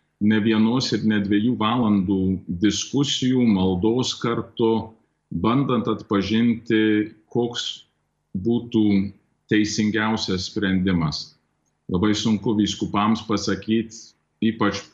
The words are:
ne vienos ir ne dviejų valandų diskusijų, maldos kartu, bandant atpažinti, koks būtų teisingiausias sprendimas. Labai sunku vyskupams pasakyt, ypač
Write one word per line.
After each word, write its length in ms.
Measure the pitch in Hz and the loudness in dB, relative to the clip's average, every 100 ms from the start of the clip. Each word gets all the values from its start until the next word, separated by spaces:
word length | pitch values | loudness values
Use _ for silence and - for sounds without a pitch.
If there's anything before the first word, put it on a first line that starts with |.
| _ - | _ -2
ne 180 | 104 110 | 2 2
vienos 540 | 110 110 110 127 131 | 2 2 2 2 -2
ir 100 | 110 | -2
ne 160 | 107 107 | 0 0
dviejų 380 | 98 104 117 110 | 2 2 0 0
valandų 840 | 107 123 107 101 92 95 92 92 - | 0 0 2 2 2 0 0 -2 -4
diskusijų, 960 | 87 104 92 - 131 139 - 127 127 | 0 0 0 -2 -2 0 0 0 2
maldos 720 | 120 98 95 90 107 123 120 - | 4 4 2 2 0 0 -2 -4
kartu, 760 | 120 117 - - 113 110 113 - _ _ - | -4 -4 -4 -2 0 0 -4 -12 _ _ -10
bandant 560 | 85 113 131 131 120 107 | -2 0 2 2 0 -2
atpažinti, 1200 | 104 - 104 92 110 120 117 - 110 110 107 107 - _ | -4 -2 -2 0 2 2 0 0 2 4 2 0 -8 _
koks 560 | 123 120 - - - - _ _ _ _ 92 | -4 -4 -4 -10 -12 -18 _ _ _ _ -6
būtų 760 | 107 117 120 113 107 98 98 - _ _ - | -2 -2 0 0 2 2 0 -8 _ _ -2
teisingiausias 1000 | 107 104 - 107 107 110 110 - 92 - | 0 0 0 -2 0 -2 -2 -2 -4 -4
sprendimas. 880 | 104 98 95 95 87 78 - - _ _ _ _ _ - | -4 0 0 2 0 0 -4 -10 _ _ _ _ _ -6
Labai 240 | 90 107 104 | 0 0 0
sunku 400 | 117 104 120 107 | 0 0 0 0
vyskupams 720 | 98 - 104 104 107 110 - | 0 -2 -4 0 0 0 -2
pasakyt, 680 | 101 - 92 - 113 110 - - _ _ _ | -4 -2 -4 -2 -2 -2 -10 -20 _ _ _
ypač 380 | 110 110 104 92 - | -2 0 0 -2 -8